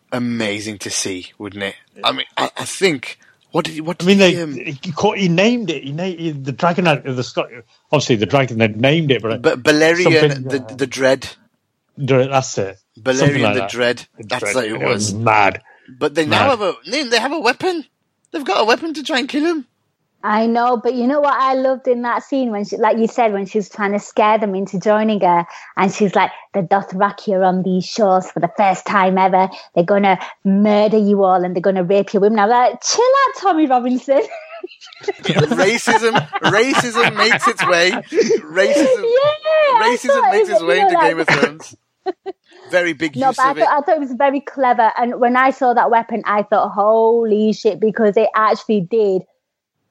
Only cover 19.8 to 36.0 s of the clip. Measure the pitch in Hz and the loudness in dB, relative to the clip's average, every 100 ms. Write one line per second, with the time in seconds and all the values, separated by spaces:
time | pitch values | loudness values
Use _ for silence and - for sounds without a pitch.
19.8 | _ _ _ _ 208 214 226 233 247 240 | _ _ _ _ -4 0 0 0 0 0
20.8 | 240 254 240 294 285 240 262 262 262 262 | -2 -2 0 0 0 0 0 0 0 -2
21.8 | 262 240 240 226 - 269 240 208 202 - | -2 -2 -2 -4 -4 -4 -2 -4 -6 0
22.8 | 220 226 226 - 226 196 190 214 190 - | 0 2 0 0 0 0 -4 -4 -6 -4
23.8 | 196 208 - - 214 220 208 190 190 190 | -2 -4 -4 0 2 2 0 -4 -4 -4
24.8 | 214 214 220 202 180 175 170 - - - | 0 2 2 2 2 2 0 -10 -10 -2
25.8 | 190 - 202 202 180 - - 202 165 196 | 0 2 0 2 -2 -4 -8 -4 0 0
26.8 | - 185 202 - - 185 185 185 185 185 | -2 -2 -2 -2 -2 2 2 2 0 -2
27.8 | - - 196 185 185 165 165 - 196 180 | -2 0 2 2 0 -4 -4 0 0 0
28.8 | - 196 190 190 190 185 190 - - 170 | 0 2 2 2 2 2 0 -4 -6 -2
29.8 | 175 202 196 180 - - 196 196 214 208 | 2 2 2 0 -2 -6 0 2 4 4
30.8 | 214 214 202 202 190 185 180 180 196 190 | 4 2 2 4 4 2 0 -2 0 0
31.8 | 175 196 196 208 208 220 202 240 247 240 | 2 0 2 2 2 2 2 4 2 0
32.8 | - - 494 554 523 - 381 311 294 247 | -4 0 2 4 2 0 0 2 2 2
33.8 | 247 254 - 269 453 679 640 659 - - | 0 -4 0 0 0 -8 -16 -18 -18 -20
34.8 | 679 - - - - 147 - 233 196 240 | -20 -14 -10 -8 -2 0 2 2 0 0
35.8 | - - | 0 0